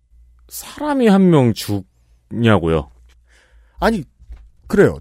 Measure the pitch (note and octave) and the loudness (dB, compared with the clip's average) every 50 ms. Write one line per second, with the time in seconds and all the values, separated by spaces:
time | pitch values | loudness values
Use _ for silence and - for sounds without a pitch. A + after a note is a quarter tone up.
0 | _ _ _ _ _ _ _ _ _ _ - - - - - - C#4+ D4+ C#4+ C4+ | _ _ _ _ _ _ _ _ _ _ -20 -20 -18 -18 -14 -10 -8 -4 -2 0
1 | B3 A3 F#3+ G3 F#3+ F3+ E3+ D3 B2+ A#2+ G#2 - - - G#2 G2+ F#2 _ _ _ | 2 2 4 4 4 4 4 4 2 2 -2 -4 -6 -8 -8 -8 -8 _ _ _
2 | _ _ _ _ _ _ - G#2 A#2 A2+ G#2+ F#2 E2 E2 D#2+ D#2+ C#2+ - _ _ | _ _ _ _ _ _ -8 -2 0 2 2 2 2 0 -2 -2 -2 -6 _ _
3 | _ _ _ _ _ _ _ _ _ _ _ _ _ _ _ - E3+ G#3 A3+ G3+ | _ _ _ _ _ _ _ _ _ _ _ _ _ _ _ -4 -4 -2 -2 -4
4 | C#3+ - _ _ - - - - - - _ _ _ - - G3+ F#3 A#2+ E2 C#2 | -6 -12 _ _ -20 -20 -20 -20 -20 -20 _ _ _ -2 2 2 2 2 0 -4